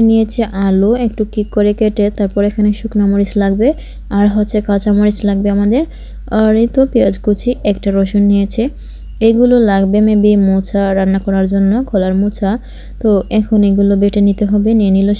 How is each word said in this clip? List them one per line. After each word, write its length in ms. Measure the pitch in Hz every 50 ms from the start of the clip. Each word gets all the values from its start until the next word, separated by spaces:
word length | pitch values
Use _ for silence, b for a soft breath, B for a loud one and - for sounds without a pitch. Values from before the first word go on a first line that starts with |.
| 226 220
নিয়েছে 320 | 220 226 226 214 - - 226 - 202 190 196
আলু 260 | 196 190 190 190 208 240 254 247
একটু 180 | 220 - - 214 214 -
কিক 140 | 214 208 - -
করে 160 | 214 208 208 208 -
কেটে, 260 | 220 214 214 - 208 202 208
তারপর 240 | - 202 190 - 202 202 208
এখানে 200 | 208 - 208 214 208 -
শুকনো 260 | - 220 - 208 202 196
মরিচ 200 | 202 202 202 196 - 202
লাগবে 280 | 202 196 196 202 220 269 320 B B B B B B - 202
আর 80 | 202 208 208 202
হচ্ছে 220 | 214 208 214 - 214 208
কাঁচা 240 | - 202 202 196 214 202
মরিচ 200 | 202 208 208 208 - -
লাগবে 200 | 202 196 196 202 202 196
আমাদের। 280 | 202 202 208 220 277 330 B B B B B B B B - - 214
আর 120 | 220 220 214 220
এই 60 | 233 233 240
তো 60 | 269 269 269
পেঁয়াজ 240 | - 233 214 202 190 - -
কুচি, 280 | 214 208 - - 240 254 - - 208
একটা 180 | 196 - - 202 196
রসুন 260 | 196 196 190 202 202 202 202
নিয়েছে। 320 | 202 202 196 196 - - 226 294 b b b b b b b b - - 220
এগুলো 280 | 226 220 226 247 247 247 240 233 208
লাগবে 280 | 196 196 190 190 202 208 214
maybe 240 | 214 214 208 202 208 208 202 196
মোচা 340 | 190 190 190 190 - - 202 196 196 190
রান্না 220 | 190 190 190 190 190 -
করার 200 | 196 196 196 190 185 196
জন্য, 180 | 196 196 196 202 247 269 -
কলার 240 | - 190 185 190 185 190
মোচা। 300 | 202 208 - - 202 190 214 254 B B B B B B B -
তো 80 | - 220 208 190 190 - -
এখন 220 | 214 214 - 220 208 208 202
এগুলো 240 | 196 196 202 202 202 196
বেটে 200 | 202 202 196 208 202
নিতে 180 | 202 196 - 208 196
হবে। 180 | 208 208 202 220 233 226
নিয়ে 120 | 208 190 190
নিল 120 | 196 196 202 208